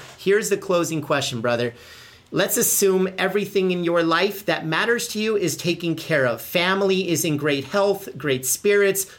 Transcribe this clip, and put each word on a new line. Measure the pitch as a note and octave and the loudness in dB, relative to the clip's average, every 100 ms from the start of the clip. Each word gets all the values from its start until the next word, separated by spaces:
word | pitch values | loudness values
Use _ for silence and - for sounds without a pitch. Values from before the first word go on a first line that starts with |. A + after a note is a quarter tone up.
| - - | -6 -6
Here's | F3+ G#3 G#3+ | 2 2 2
the | G3 | -2
closing | - F3 E3 D#3+ | 0 0 0 -2
question, | C#3 C#3+ C3+ B2 | -2 -2 -2 -4
brother. | A#2+ A#2+ A#2+ - - - - - - | -2 0 -2 -6 -18 -20 -20 -20 -6
Let's | D#3+ F3+ A#3+ | -2 0 0
assume | - - G3 F#3 F#3 F#3 | 0 2 2 2 0 -2
everything | F#3 G3+ G3 G3+ F#3 | 0 0 0 0 0
in | F3 | 0
your | E3+ E3+ | 2 2
life | E3 E3 G3 G3+ - | 4 2 2 -2 -2
that | D#3 D#3+ | -2 0
matters | D#3+ G#3+ A#3 A3+ | 0 0 0 -2
to | G#3+ | -2
you | G#3+ G#3 | 0 0
is | E3+ - | 0 -2
taken | F3 E3+ E3+ D#3 | -2 -2 -2 -4
care | - D#3 B2+ | 0 2 2
of. | A#2 | -2
Family | - F3+ F3+ G3 G3 F#3+ F#3 | -2 0 2 2 2 2 0
is | D#3+ | 0
in | E3+ D3 | 0 0
great | D3 C#3 C3+ | 0 -2 -2
health, | G3+ G3+ G3 - - | 0 2 0 -6 -6
great | D3+ C3 | -2 -2
spirits. | C3 - G3+ G3+ G3 F#3+ - | -2 -2 2 4 4 2 -4